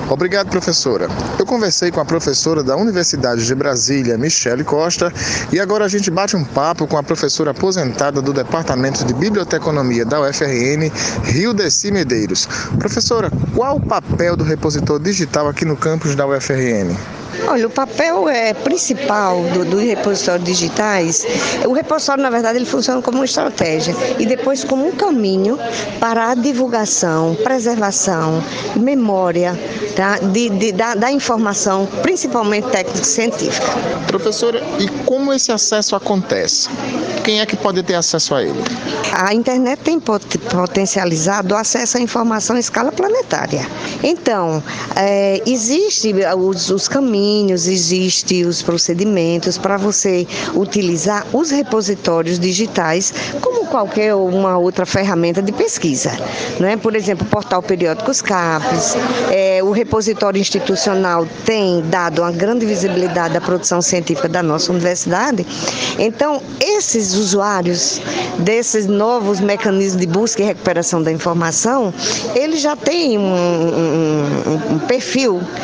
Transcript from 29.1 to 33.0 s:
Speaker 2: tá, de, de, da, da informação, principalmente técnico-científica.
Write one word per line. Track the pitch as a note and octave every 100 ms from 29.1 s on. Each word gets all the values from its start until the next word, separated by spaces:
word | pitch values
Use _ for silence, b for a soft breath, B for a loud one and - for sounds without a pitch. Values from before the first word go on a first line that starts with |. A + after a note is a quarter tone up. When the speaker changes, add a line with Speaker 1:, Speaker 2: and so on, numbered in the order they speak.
| F#3+ F3+ E3+ F3 F3 - B G#3 -
Speaker 2:
tá, | G3 G3+
de, | F#3+ G3+ A#3
de, | G3 A3
da, | F#3 A3+ G#3
da | A#3+
informação, | C#4+ - A3+ G#3+ G3 G#3 F#3+ G3 F#3+
principalmente | C#4 F#4 C4+ A#3+ G#3 G#3 G#3
técnico-científica. | G3 F3+ F#3